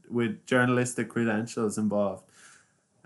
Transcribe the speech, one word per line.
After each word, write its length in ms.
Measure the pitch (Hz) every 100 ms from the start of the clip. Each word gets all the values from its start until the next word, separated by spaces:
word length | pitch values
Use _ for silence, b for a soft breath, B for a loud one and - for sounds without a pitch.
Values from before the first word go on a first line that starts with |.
| -
with 360 | 120 117 104 -
journalistic 640 | 127 123 123 123 - 113
credentials 680 | 120 117 107 113 - 107 104
involved. 460 | 107 104 101 92 - b b b b b b _